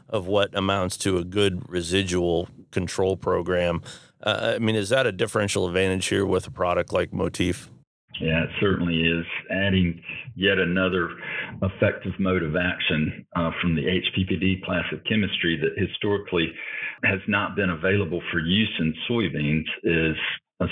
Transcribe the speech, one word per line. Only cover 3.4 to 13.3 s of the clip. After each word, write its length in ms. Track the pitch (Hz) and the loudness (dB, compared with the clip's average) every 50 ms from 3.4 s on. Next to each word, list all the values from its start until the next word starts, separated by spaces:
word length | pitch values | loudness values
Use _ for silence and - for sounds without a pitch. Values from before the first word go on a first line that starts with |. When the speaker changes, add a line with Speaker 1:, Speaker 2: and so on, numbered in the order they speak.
| 85 90 90 87 87 87 85 82 - - - - - - _ _ | 0 0 0 0 2 0 0 -2 -4 -8 -16 -18 -20 -20 _ _
Speaker 1:
Uh, 320 | - 104 104 - 110 113 113 | -4 -2 -2 0 0 -2 0
I 40 | 107 | 0
mean, 160 | 117 110 110 | 0 2 2
is 140 | 110 101 95 | 0 0 2
that 180 | 123 131 131 117 | 2 2 2 2
a 40 | |
differential 560 | 98 92 113 104 - 110 104 101 - 101 95 87 | 0 0 -2 0 0 0 0 2 0 0 0 0
advantage 380 | 85 92 95 95 92 95 92 | 2 2 2 2 2 0 0
here 200 | - 101 98 98 | 0 0 0 2
with 200 | 95 92 92 - | 2 2 0 0
a 60 | - | -4
product 420 | - - 90 90 87 87 85 - - | -4 -2 0 2 2 2 0 0 0
like 180 | 92 90 - | 0 0 0
Motif? 580 | - 92 92 90 - - 92 87 87 - - - - - _ _ _ _ _ _ - - | -2 -2 -2 -2 0 0 0 0 0 -2 -6 -14 -20 -20 _ _ _ _ _ _ -10 -6
Speaker 2:
Yeah, 220 | - 80 80 82 82 | -2 0 0 0 0
it 80 | - - - | -2 -2 0
certainly 420 | 107 101 92 90 87 87 85 82 | 2 2 2 2 0 0 0 2
is. 240 | 82 82 82 85 85 - - - - - | 2 2 0 0 -2 -4 -8 -10 -6 -4
Adding 500 | 92 95 98 101 95 95 90 87 85 85 - - - - - - - | -2 0 0 2 4 4 4 4 2 -2 -8 -12 -14 -12 -14 -14 -6
yet 240 | - 95 101 98 92 | 0 2 2 4 4
another 500 | 90 85 90 95 92 92 90 92 85 82 - - - - - - - - - - 98 | 2 2 2 2 2 2 2 0 0 -2 -4 -10 -10 -8 -8 -8 -8 -8 -6 -2 -2
effective 500 | 95 - - 107 101 - - - 98 90 - | -2 0 2 2 2 2 0 -4 -6 -2 0
mode 240 | 95 92 92 90 85 | 2 2 4 2 2
of 120 | 76 76 | 2 0
action, 720 | 87 87 90 87 - - - 82 76 78 - - - - - | 2 2 0 0 0 0 0 2 2 0 0 -2 -6 -12 -6